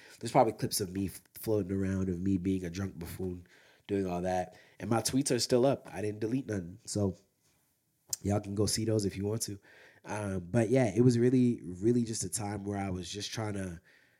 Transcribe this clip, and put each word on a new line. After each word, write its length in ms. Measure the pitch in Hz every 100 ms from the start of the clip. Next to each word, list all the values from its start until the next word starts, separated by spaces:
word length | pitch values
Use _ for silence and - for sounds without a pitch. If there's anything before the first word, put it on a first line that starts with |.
| - -
There's 120 | 117
probably 200 | 143 117
clips 280 | - 117 -
of 120 | 95
me 140 | 95 98
f-, 140 | - -
floating 380 | - 113 107 92
around, 360 | 98 95 95 95
of 120 | 85
me 180 | 95 98
being 260 | 92 95
a 60 | 87
drunk 280 | 90 98 82
buffoon 460 | 85 - 92 90 90 - - _ -
doing 180 | 101 95
all 160 | 87
that. 340 | 92 92 90 - - -
And 100 | 101
my 120 | 113
tweets 320 | - 131 143
are 60 | 123
still 260 | - 123 135
up. 220 | 127 -
I 100 | 90
didn't 180 | 107 107
delete 260 | 110 131 123
none. 300 | 104 85 101
So 320 | - 101 101 87 _ _ _ _ _ _ _ _ _ -
y'all 180 | 98 104
can 140 | 101
go 120 | 101 98
see 180 | -
those 200 | 110 110
if 120 | 98 95
you 100 | 101
want 160 | 110
to. 160 | - 98 - - - -
Um, 420 | - 104 101 95 87
but 200 | 120 110
yeah, 220 | 135 117
it 80 | 95
was 160 | 127 117
really, 420 | 123 127 123 117 82 90
really 240 | 107 123
just 200 | 113 113
a 40 | 95
time 360 | - 101 104
where 140 | 98 101
I 120 | 98
was 200 | 90 87
just 220 | 101 101
trying 220 | - 107
to 260 | 101 92 85 - _ _